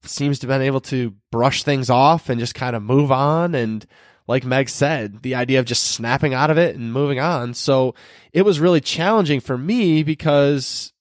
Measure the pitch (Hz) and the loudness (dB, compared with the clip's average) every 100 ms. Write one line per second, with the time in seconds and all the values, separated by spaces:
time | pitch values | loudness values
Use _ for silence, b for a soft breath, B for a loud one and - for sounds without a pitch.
0 | - - 143 139 123 135 135 135 - 131 | -12 -4 -2 -2 -2 0 0 -2 -2 -4
1 | 120 101 _ 117 127 - - 139 123 123 | -4 -8 _ 0 0 0 0 -2 2 4
2 | 143 165 - 120 113 - 127 117 104 135 | 4 4 0 -4 -4 -6 -6 -6 0 2
3 | 147 131 143 160 175 147 113 110 - b | 4 2 2 0 0 -2 -4 -6 -10 b
4 | b b - 127 127 131 135 - 143 156 | b b -4 -4 0 -2 -2 -2 -2 -2
5 | 107 101 127 127 123 131 120 120 - - | -6 -8 -6 -4 2 2 2 -2 -4 -4
6 | 117 135 151 127 151 156 175 - 117 123 | -2 0 0 0 2 2 0 -2 -6 -2
7 | 143 131 156 160 123 117 - 135 131 - | -2 0 -2 -2 -4 -6 0 2 2 -2
8 | B B B 160 202 160 170 170 - - | B B B 2 2 4 4 2 0 -2
9 | 175 220 165 143 - 127 143 240 190 156 | 2 2 2 -2 -2 -6 -2 0 2 2
10 | 151 156 156 143 143 143 131 - - _ | 0 -2 2 4 4 2 -2 -10 -12 _